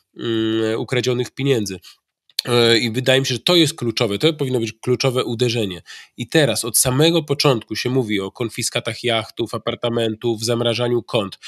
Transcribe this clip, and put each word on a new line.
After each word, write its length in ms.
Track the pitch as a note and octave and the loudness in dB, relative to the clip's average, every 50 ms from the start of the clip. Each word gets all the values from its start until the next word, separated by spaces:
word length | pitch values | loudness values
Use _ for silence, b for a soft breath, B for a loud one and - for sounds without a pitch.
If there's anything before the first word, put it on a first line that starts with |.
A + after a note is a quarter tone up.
| b b _ | b b _
mm, 640 | - B2 A#2+ A2+ A2 A2 A2 A2 A2+ A2 A2 A2 A#2+ | -8 -4 -2 -2 0 0 0 0 0 0 0 -2 -2
ukradzionych 500 | B2 - - B2+ A2+ B2+ B2 B2 B2 - | -4 -2 -2 -2 0 0 0 -2 -4 -6
pieniędzy. 480 | - - C3 C#3 C3 A#2 G#2 F#2 F#2+ F2+ - B B B B _ _ _ _ _ _ - - - | -6 -4 0 0 2 0 0 -2 -6 -10 -12 B B B B _ _ _ _ _ _ -8 -2 2
E, 300 | A#2+ A#2+ A#2 A#2 A#2 A2+ | 4 4 6 6 6 4
i 120 | B2 A#2 | 2 0
wydaje 300 | A2 B2+ B2 C3 C3 C3+ | -2 0 2 4 4 4
mi 60 | C3+ | 2
się, 80 | C3 B2+ | 0 -2
że 60 | A#2 | -2
to 160 | - - F3+ | 0 2 4
jest 180 | F3 D#3+ D3 - | 4 4 4 2
kluczowe, 440 | - - A#2 A2 - B2+ G#2 G2+ G2 | -2 -4 -4 -2 0 0 0 0 0
to 140 | - D#3+ D#3 | 0 0 0
powinno 280 | D3 C#3+ B2+ B2+ A#2+ | 0 -2 -2 -2 -2
być 120 | A2+ A2 - _ | -2 -4 -6 _
kluczowe 440 | - B2+ B2 A2+ - C3+ A#2+ B2+ A#2+ | -2 0 0 2 2 0 0 0 0
uderzenie. 580 | A#2+ A#2+ A2 B2+ A#2+ A2+ A#2+ G#2+ F#2+ F2 - - B B B B B B | -2 -2 0 0 0 0 0 -2 -4 -6 -8 -14 B B B B B B
I 120 | B A#2+ - | B -6 0
teraz 360 | - E3 D3 B2 G#2 - - | 2 4 4 4 2 0 -2
od 140 | A#2+ G#2+ - | -2 0 0
samego 440 | - C3 B2+ C3+ D#3 E3 E3+ E3 D3+ | 0 2 2 4 4 4 4 2 0
początku 540 | D3+ C#3 - - D3+ B2+ A2+ - - A2 | 0 0 2 4 4 4 2 0 -4 -6
się 140 | - - B2+ | -4 -2 0
mówi 300 | B2+ C3+ A#2+ G#2+ G#2+ G2 | 0 0 0 0 -2 -2
o 100 | F#2+ G2 | -4 -4
konfiskatach 720 | - - A#2+ A2 - - A2+ - - A#2+ - A#2 A2 - - | -6 -6 -8 -6 -6 -6 -6 -4 -4 -4 -4 -6 -6 -4 -2
jachtów, 500 | A#2+ A2+ A2 G#2 - - - A#2 G#2 - | -2 -2 -2 -2 -4 -6 -8 -6 -6 -6
apartamentów, 920 | A2+ - A#2+ A#2+ - - A#2+ A#2 A#2+ A2+ A2+ A2 A2 - A#2+ A#2 G#2+ A2 | -6 -4 -6 -4 -2 -2 -2 -2 0 -2 -2 -2 -2 -2 -2 -2 -2 -2
zamrażaniu 580 | A2+ A#2+ A#2 A#2 A#2+ A2 A2+ A#2+ A#2+ A#2+ A#2 - | -2 -2 0 0 0 0 0 0 0 0 0 0
kont. 360 | - - A#2 G2 F#2+ - - B | 0 0 0 0 -2 -6 -12 B